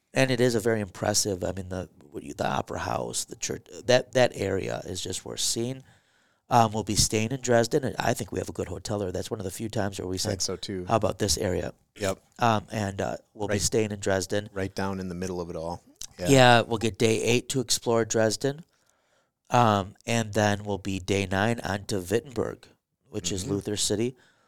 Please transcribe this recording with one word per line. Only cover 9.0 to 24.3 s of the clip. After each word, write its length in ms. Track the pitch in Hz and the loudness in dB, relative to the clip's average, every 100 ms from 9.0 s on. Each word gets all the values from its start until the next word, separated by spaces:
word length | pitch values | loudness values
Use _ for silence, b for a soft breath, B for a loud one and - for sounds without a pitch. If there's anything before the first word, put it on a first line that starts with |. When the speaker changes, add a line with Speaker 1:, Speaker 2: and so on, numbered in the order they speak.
| 92 | -4
Speaker 1:
That's 200 | 92 - | -4 -6
one 80 | 110 | -6
of 60 | 95 | -6
the 60 | |
few 160 | - 110 | -6 -4
times 300 | 113 98 98 | -2 -2 -4
where 80 | 92 | -6
we 80 | 92 | -2
Speaker 2:
I 20 | |
Speaker 1:
said, 120 | 104 | -2
Speaker 2:
think 120 | 98 | -2
so, 140 | - 90 | -4 -6
too. 300 | - 92 90 | -8 -6 0
Speaker 1:
"How 100 | 113 | 2
about 200 | 95 - | 2 0
this 220 | 101 - | 0 0
area?" 340 | 98 87 - - _ - | 0 -2 -4 -10 _ -4
Speaker 2:
Yep. 240 | 98 98 _ - | -4 -4 _ 0
Speaker 1:
Um, 300 | 117 107 - | 2 2 -2
and, 300 | 110 98 98 | -4 -4 -2
uh, 160 | 73 - _ | -4 -6 _
we'll 140 | 110 101 | -8 -4
be 60 | |
Speaker 2:
Right. 80 | 104 | -2
Speaker 1:
staying 300 | - 117 107 | 0 0 0
in 80 | 101 | -2
Dresden. 500 | 98 95 90 104 104 | 0 0 0 -4 -4
Speaker 2:
Right 200 | 98 95 - | -6 -6 -4
down 240 | 98 95 | -4 -4
in 100 | 92 | -6
the 60 | 87 | -6
middle 260 | 92 90 | -6 -6
of 80 | 85 | -6
it 60 | 85 | -6
all. 260 | 82 87 _ - - - | -6 -8 _ -18 -16 -4
Yeah. 80 | 90 | 6
Speaker 1:
Yeah, 320 | 135 123 120 | 8 10 8
we'll 160 | - 113 | 4 0
get 220 | 113 101 | -2 2
day 200 | 113 110 | 2 4
eight 260 | - 123 - | 2 2 0
to 120 | 135 | -4
explore 440 | 120 - 123 117 110 | 0 -2 2 2 2
Dresden. 580 | 113 110 104 139 151 - _ _ _ _ _ _ _ - | 2 2 2 -4 -4 -14 _ _ _ _ _ _ _ 2
Um, 460 | 123 113 101 98 - 117 | 4 6 4 0 -8 -2
and 280 | 117 110 | -2 0
then 300 | 107 104 101 104 | 2 2 2 -2
we'll 120 | 98 | -4
be 220 | 98 95 | -4 -4
day 260 | 92 98 95 | 0 0 2
nine 340 | 95 113 117 | 2 0 0
on 240 | - 101 101 | -4 -4 -4
to 140 | 104 | -4
Wittenberg, 680 | 90 117 143 110 - - - _ _ _ _ | 0 -2 -2 -4 -4 -6 -16 _ _ _ _
which 220 | 101 - | -6 -4
is 120 | 98 | -4
Speaker 2:
Mm-hmm. 100 | 90 | -2
Speaker 1:
Luther 220 | 101 104 104 | -4 -2 -2
City. 380 | - 104 120 - b | 0 0 -2 -6 b